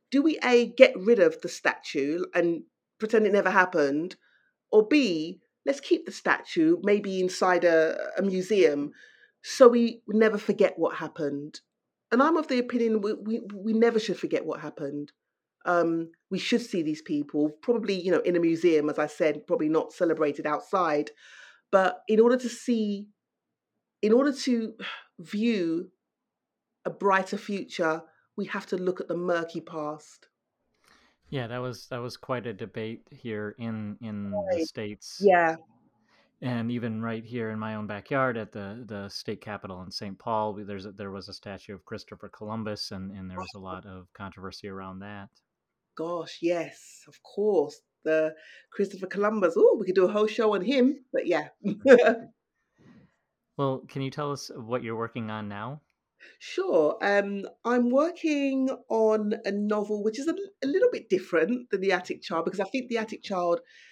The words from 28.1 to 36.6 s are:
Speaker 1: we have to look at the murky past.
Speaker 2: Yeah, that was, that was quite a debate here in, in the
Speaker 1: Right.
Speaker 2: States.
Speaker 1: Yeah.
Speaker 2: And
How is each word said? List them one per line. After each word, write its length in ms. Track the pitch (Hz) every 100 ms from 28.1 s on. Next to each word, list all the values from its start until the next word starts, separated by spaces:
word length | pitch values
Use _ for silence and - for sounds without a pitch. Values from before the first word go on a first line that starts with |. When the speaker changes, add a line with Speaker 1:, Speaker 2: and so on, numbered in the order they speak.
| _ _ -
Speaker 1:
we 100 | 196
have 200 | 202 -
to 80 | -
look 220 | 180 185
at 80 | -
the 80 | 175
murky 460 | 180 170 165 165
past. 640 | 156 165 147 151 - - _ _ _ _ _ _ _ _ _ _ -
Speaker 2:
Yeah, 180 | 139 117
that 120 | 123
was, 280 | 127 120 -
that 100 | 123
was 160 | 120 -
quite 280 | - 123 117
a 60 |
debate 540 | 101 110 113 113 113 _
here 440 | 135 120 107 104 107
in, 380 | 117 110 104 104
in 300 | 113 104 101
the 60 | 98 98
Speaker 1:
Right. 140 | 175 160
Speaker 2:
States. 560 | - 107 104 - -
Speaker 1:
Yeah. 320 | 196 180 165 165 - _ _ _ _ _ _ -
Speaker 2:
And 300 | 131 120